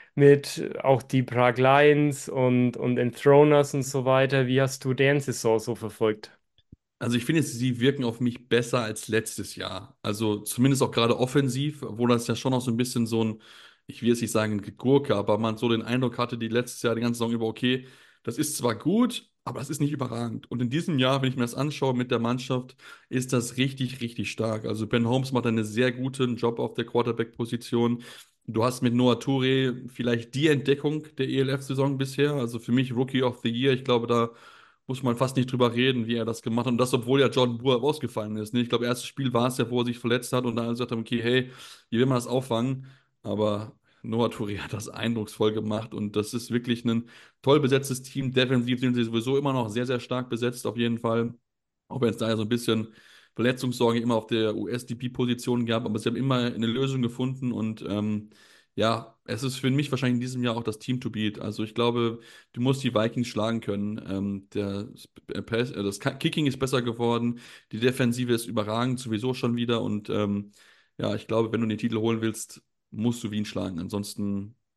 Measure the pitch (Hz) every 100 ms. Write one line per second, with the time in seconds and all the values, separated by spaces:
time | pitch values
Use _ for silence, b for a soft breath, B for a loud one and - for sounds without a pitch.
0 | B - 143 143 - - - - - 127
1 | - 131 120 120 123 120 131 139 147 147
2 | 147 135 - 135 127 123 123 - 123 123
3 | 123 - 143 143 151 147 143 143 123 139
4 | 127 131 135 135 127 127 135 - 135 131
5 | 139 143 135 113 117 110 117 110 110 -
6 | 110 107 - _ _ _ _ - _ -
7 | 120 120 120 160 135 113 131 117 127 135
8 | 120 113 123 120 - 117 123 127 110 107
9 | - 110 110 - 98 - 92 95 107 _
10 | - 104 110 104 - - 135 135 117 117
11 | 117 120 127 147 135 127 147 147 117 107
12 | 120 120 117 117 131 127 123 113 123 123
13 | 113 113 110 107 B B B B - -
14 | 113 120 113 110 107 104 101 - 123 139
15 | - 104 101 107 113 107 120 113 110 127
16 | 127 120 120 117 113 117 123 - 120 117
17 | 120 117 117 117 113 110 127 127 131 B
18 | B B - 120 147 - 120 110 147 208
19 | 247 - - _ - - 139 147 143 147
20 | 123 117 117 113 - 120 123 143 170 143
21 | 131 135 131 127 120 120 147 143 139 123
22 | 123 120 117 127 131 127 127 B B B
23 | B 127 131 127 113 - 135 135 123 -
24 | 117 - 98 - 110 107 113 107 107 120
25 | 117 127 131 127 117 113 107 107 127 123
26 | 131 135 127 117 117 117 120 - 117 120
27 | 120 117 117 - 117 131 - 117 117 120
28 | B B B _ - 113 120 127 123 120
29 | 123 120 - 135 131 131 131 127 - -
30 | 120 120 117 131 156 143 135 139 151 156
31 | 151 - 131 131 131 135 - 135 139 135
32 | 135 139 143 147 117 117 - 123 127 117
33 | 131 127 127 120 117 117 135 127 131 120
34 | 117 120 117 b b b b b - 131
35 | 127 120 131 131 127 123 120 120 127 127
36 | 113 117 110 113 120 117 120 120 127 131
37 | 117 139 127 131 123 117 131 123 135 151
38 | 117 - 107 107 107 123 120 117 120 127
39 | - - 135 117 123 127 117 123 123 120
40 | 120 123 - 127 123 117 117 120 123 117
41 | 110 120 117 127 127 B B B _ 113
42 | 131 127 120 127 131 113 127 131 B B
43 | B _ 107 101 107 104 110 - _ _
44 | 117 113 113 - 104 98 - 104 104 -
45 | 113 117 104 - 107 107 107 107 113 107
46 | 104 104 104 120 - 120 120 117 120 117
47 | 117 B B _ 131 135 131 135 135 131
48 | - 139 131 127 127 127 120 123 127 123
49 | 113 117 120 139 143 131 110 110 123 123
50 | - 127 123 120 120 127 - 117 117 117
51 | 117 113 117 117 _ _ _ _ - -
52 | 120 113 113 110 107 120 120 113 110 b
53 | b b b - 117 127 127 120 120 117
54 | 117 113 110 117 110 104 98 120 123 117
55 | 127 127 123 120 127 123 117 117 123 107
56 | 117 117 135 127 120 - 113 120 135 135
57 | 117 117 127 131 127 104 110 110 - 101
58 | 107 104 107 b b b b - 110 113
59 | - _ - 113 131 127 131 139 143 127
60 | 127 120 127 127 123 117 117 107 - 127
61 | - 107 107 104 104 101 110 - 120 120
62 | 117 117 B B B - 123 131 131 110
63 | 113 123 117 107 110 113 110 101 104 107
64 | - 98 98 98 101 101 101 98 113 -
65 | - - - - - 113 127 117 101 98
66 | 135 127 165 165 147 127 131 135 120 117
67 | 117 117 120 120 B B _ 107 127 127
68 | 123 120 123 117 - 113 104 110 127 123
69 | 123 107 127 127 123 120 120 117 104 104
70 | 104 104 104 101 101 b b b b -
71 | 104 104 - 110 110 110 113 107 120 113
72 | 113 113 113 107 - - _ _ _ 110
73 | 117 117 107 104 104 - 95 85 95 101
74 | 101 - 101 98 101 - _